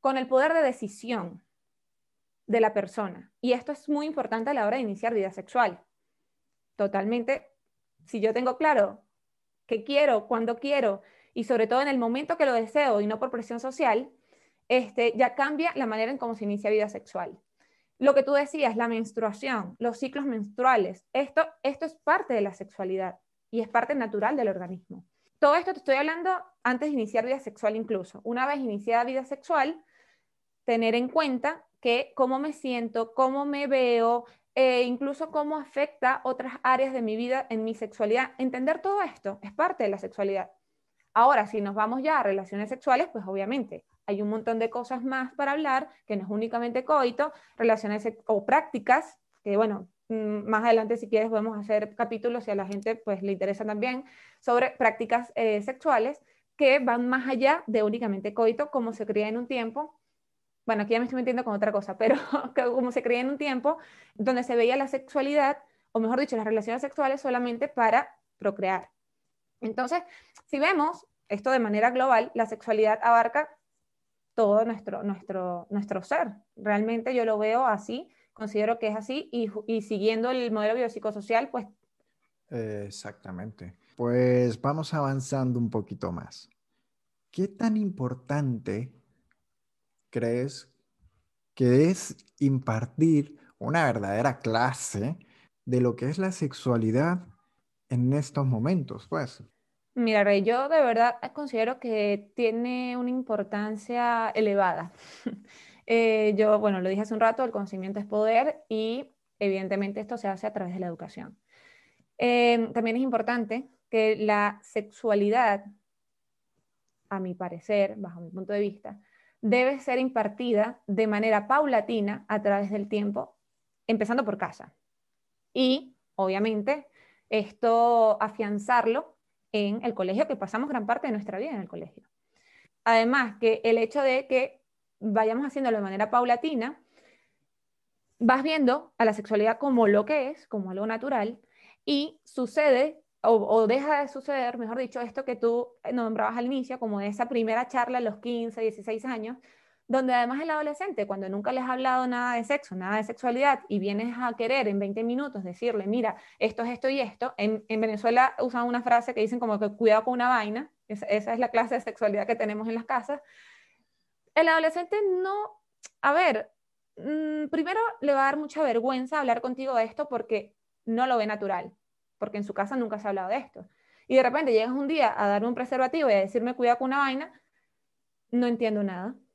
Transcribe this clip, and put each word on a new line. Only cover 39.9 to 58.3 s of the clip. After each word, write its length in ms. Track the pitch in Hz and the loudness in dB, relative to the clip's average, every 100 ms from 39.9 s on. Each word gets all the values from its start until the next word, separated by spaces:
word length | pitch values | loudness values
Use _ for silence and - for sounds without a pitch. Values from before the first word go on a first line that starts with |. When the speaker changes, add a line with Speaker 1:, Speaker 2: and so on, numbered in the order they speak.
Speaker 1:
la 80 | 196 | -2
sexualidad. 540 | 190 - 196 196 185 _ _ _ _ _ _ | -8 -4 -2 -2 -6 _ _ _ _ _ _
Ahora, 320 | 214 247 269 202 | 4 6 6 2
si 140 | 214 | -2
nos 140 | 202 | -4
vamos 280 | 202 214 254 | -2 -2 -2
ya 180 | 294 302 | 0 2
a 20 | |
relaciones 460 | 214 196 185 202 214 | 2 0 -4 -6 -6
sexuales, 400 | 254 - 254 339 | -4 2 2 2
pues 120 | 226 190 | -6 -6
obviamente 580 | 196 196 269 202 - - _ - | -4 -4 -4 -6 -10 -18 _ -6
hay 160 | 202 | -4
un 80 | 208 | -2
montón 280 | 220 220 226 | -4 -2 -2
de 120 | 226 | -2
cosas 320 | 233 240 254 | -4 -6 -6
más 300 | 254 262 254 | -4 -4 -4
para 180 | - 277 | -4 -2
hablar, 360 | 294 302 262 - _ - | 0 0 0 -2 _ -6
que 100 | 202 | -6
no 80 | |
es 60 | 190 | -4
únicamente 540 | 208 226 233 240 247 | -4 -2 -2 -2 -2
coito, 480 | 254 302 247 247 294 - _ - | 2 2 2 0 -4 -4 _ 0
relaciones 480 | 240 220 214 214 | 2 2 0 -4
sex-, 180 | 220 226 - | -4 -6 -2
o 180 | 214 202 | -2 4
prácticas, 720 | 269 - 247 202 262 320 - _ _ | 2 2 -2 2 2 2 -12 _ _
que 140 | 208 202 | -2 2
bueno, 320 | 220 202 180 _ - | 2 0 -10 _ -8
mm, 400 | 220 214 214 214 | -6 -4 -4 0
más 160 | 220 | 2
adelante 320 | 233 226 214 233 | 4 4 4 -2
si 120 | 220 | 0
quieres 200 | 214 220 | 2 2
podemos 280 | 220 220 214 | 0 -2 -4
hacer 360 | 208 214 214 | -2 -2 -2
capítulos 500 | - 233 226 240 226 | -4 -4 -2 -4 -4
si 60 | 214 | -4
a 40 | |
la 120 | 202 190 | -4 -4
gente 300 | 196 208 226 | -6 -4 -4
pues 260 | - 190 | -4 -4
le 100 | 196 | -2
interesa 320 | 190 196 202 | -2 -2 -2
también, 400 | 214 208 247 254 277 - - _ | -4 -4 -4 -4 -8 -20 -20 _
sobre 300 | - 240 254 | 0 2 2
prácticas, 600 | - 233 220 226 240 240 | 2 0 0 0 -2 -2
eh, 280 | - 226 208 | -2 0 0
sexuales 580 | 208 262 320 247 240 294 _ _ _ - | -4 -4 0 2 2 -4 _ _ _ 2
que 220 | 285 277 | 4 4
van 300 | 247 240 247 | 4 0 0
más 200 | 262 254 | -2 -2
allá 360 | 262 269 320 320 | 2 2 2 0
de 160 | 220 | 0
únicamente 520 | 214 226 208 196 208 | 0 0 -2 -4 -4